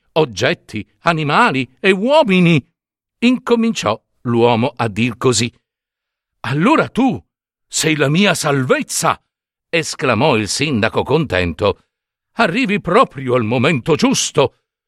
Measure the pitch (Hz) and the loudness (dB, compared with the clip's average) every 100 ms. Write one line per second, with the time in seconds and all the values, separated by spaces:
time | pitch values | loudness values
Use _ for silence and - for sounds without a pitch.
0 | _ 165 151 95 127 175 _ 110 - _ | _ -2 -2 -2 -4 -4 _ -14 -14 _
1 | 165 165 147 147 240 131 123 _ 196 190 | -4 -2 0 0 2 0 -6 _ -2 0
2 | 226 302 269 185 170 160 - _ _ _ | 2 2 4 4 4 2 -2 _ _ _
3 | _ _ 240 254 - 233 226 185 - 110 | _ _ 0 0 0 0 0 -2 -2 -4
4 | _ _ 123 117 120 113 127 - 117 98 | _ _ -2 2 4 4 0 -2 -4 -2
5 | 123 110 135 120 120 - _ _ _ _ | -4 0 0 0 -4 -8 _ _ _ _
6 | _ _ _ _ 113 139 202 302 139 - | _ _ _ _ -6 0 2 2 0 0
7 | 254 135 - _ _ _ _ - 160 151 | -2 -2 -10 _ _ _ _ -4 -2 0
8 | 139 156 202 160 151 139 131 294 - - | 0 2 2 0 -2 -2 0 -2 -2 -4
9 | 165 107 _ _ _ _ _ 170 - - | -4 -4 _ _ _ _ _ -6 -6 -6
10 | 139 107 151 117 104 - 151 123 107 117 | -2 0 2 0 -2 -4 -2 -2 -2 -2
11 | 95 143 143 90 87 82 101 - _ _ | -2 -2 0 -2 -2 -2 -2 -4 _ _
12 | _ _ _ - 226 185 240 202 - 190 | _ _ _ -2 -2 0 -2 -2 0 0
13 | - 135 131 127 107 123 135 151 135 151 | 0 -2 -2 0 0 0 0 0 0 0
14 | 254 254 - - 135 - _ _ | 2 0 -2 0 0 -2 _ _